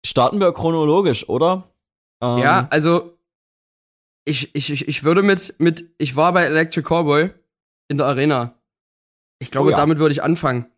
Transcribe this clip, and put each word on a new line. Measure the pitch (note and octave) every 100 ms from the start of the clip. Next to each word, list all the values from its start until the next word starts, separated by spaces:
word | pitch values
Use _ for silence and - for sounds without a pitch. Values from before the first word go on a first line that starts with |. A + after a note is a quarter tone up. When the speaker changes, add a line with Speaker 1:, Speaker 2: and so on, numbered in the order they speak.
Speaker 1:
Starten | - C3 B2 G3+
wir | F#3
chronologisch, | E3+ E3 E3 D3+ F3 F#3 A2 -
oder? | A#2 E3 F#3 - _ _ _ _ _
Ähm, | B2 A#2+
Speaker 2:
Ja, | C3+ F#3 -
also, | D3+ D#3 E3+ - _ _ _ _ _ _ _ _ _ _ _
ich, | - C#3 D3+
ich, | D3 C3+
ich, | C#3+ -
ich | C#3+
würde | D3 F3
mit, | G3+ F#3+ - -
mit, | E3 E3 - _
ich | D3+ C3
war | E3+
bei | F3+
Electric | D#3 D#3 D#3+ E3+ -
Callboy | E3 D3+ C#3+ F3+ - _ _ _ _ _
in | C#3+
der | C3+
Arena. | C3+ D3 C3+ A#2+ _ _ _ _ _ _ _ _ _
Ich | B2+
glaube, | C3+ D3
Speaker 1:
Oh |
ja. | C#3+
Speaker 2:
damit | D3 D#3
würde | D#3
ich | C#3+
anfangen. | - E3 C#3+ B2 A#2+